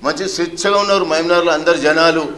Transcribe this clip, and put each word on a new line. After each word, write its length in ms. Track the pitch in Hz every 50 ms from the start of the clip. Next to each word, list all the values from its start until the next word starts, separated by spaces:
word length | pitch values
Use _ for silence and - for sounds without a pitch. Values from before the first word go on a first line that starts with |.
| 117
మంచి 260 | 147 156 - 190 185
స్వేచ్ఛగా 500 | - 170 170 165 170 - - 202 202 202
ఉన్నారు 260 | 202 202 196 196 180
మహబూబ్నగర్లో 480 | 160 156 160 165 170 175 175 170 170 156
అందరు 240 | 156 156 170 170
జనాలు, 500 | 151 135 151 156 160 160 165 160 165 151 135 101